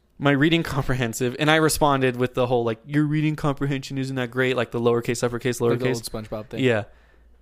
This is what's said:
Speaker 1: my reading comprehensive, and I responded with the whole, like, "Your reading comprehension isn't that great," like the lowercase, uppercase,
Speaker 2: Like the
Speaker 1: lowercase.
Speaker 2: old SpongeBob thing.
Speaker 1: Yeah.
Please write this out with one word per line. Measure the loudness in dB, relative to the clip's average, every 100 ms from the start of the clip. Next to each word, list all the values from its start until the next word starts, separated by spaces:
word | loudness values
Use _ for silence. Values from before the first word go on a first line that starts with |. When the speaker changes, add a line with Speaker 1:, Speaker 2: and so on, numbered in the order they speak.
| _ -2
Speaker 1:
my | 2
reading | 4 4 2
comprehensive, | 0 -4 -2 -2 -2 -2 -4 0
and | 2
I | 4
responded | 4 2 2 2 2 0
with | -2
the | 0 0
whole, | 2
like, | 0 -4 -2
"Your | 0
reading | 0 2 0
comprehension | 0 -2 -2 -2 -4 -4 -6
isn't | -4 -4
that | -4
great," | 0 0 2
like | -2
the | 0
lowercase, | 2 2 0 -2
uppercase, | -2 -2 -4 0
Speaker 2:
Like | 0 0
the | 0
Speaker 1:
lowercase. | -4 -6
Speaker 2:
old | -10 -10
SpongeBob | -10 -8
thing. | -2
Speaker 1:
Yeah. | 0 0 -2 -12 _ _ -20 -20